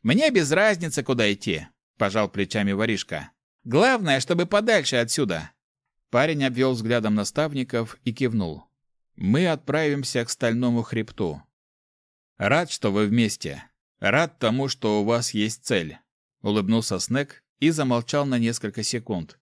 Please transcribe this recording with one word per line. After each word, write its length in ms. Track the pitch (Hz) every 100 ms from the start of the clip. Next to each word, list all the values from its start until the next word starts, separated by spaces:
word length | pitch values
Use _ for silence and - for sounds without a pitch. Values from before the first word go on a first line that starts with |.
«Мне 260 | 110 185 311
без 220 | 226 147
разницы, 520 | 165 214 185 170 143
куда 280 | 131 123 104
идти», 340 | 101 - 78 - _ _ _
пожал 320 | 101 107 101
плечами 440 | 98 98 107 101
воришка. 580 | 98 113 101 - 76 73 _ _ _
«Главное, 560 | 123 135 247 247 170 135
чтобы 260 | - 175
подальше 520 | 180 208 220 214 135 127
отсюда». 540 | 117 - 117 82 76 _ _ _ _ _ _
Парень 340 | 120 151 151
обвел 280 | 135 120 131
взглядом 420 | 123 113 120 107
наставников 800 | 104 101 - 156 139 127 120 113 -
и 100 | -
кивнул. 500 | 110 127 113 87 73 _ _ _ _ _
«Мы 320 | - 92 131 180
отправимся 760 | 151 - 147 151 143 131 123
к 60 | 117
Стальному 520 | - 120 117 123 117
Хребту». 600 | 113 113 107 - 90 71 _ _ _ _ _ _ _ _ _ _
«Рад, 340 | 98 147 175
что 220 | - 110
вы 120 | 101
вместе. 600 | 104 117 110 - 76 67 - _ _ _
Рад 400 | 98 131 170 _
тому, 300 | 113 123 135
что 320 | - 110 107
у 20 |
вас 300 | 104 117 120
есть 320 | 107 107 -
цель», 320 | - 101 80 - _ _ _ _
улыбнулся 580 | 101 107 95 113 - 92
Снег 440 | - 127 139 - _ _
и 100 | 151
замолчал 560 | 156 135 120 117 147
на 140 | 139 123
несколько 420 | 117 113 107 104
секунд. 560 | 107 120 113 92 78 _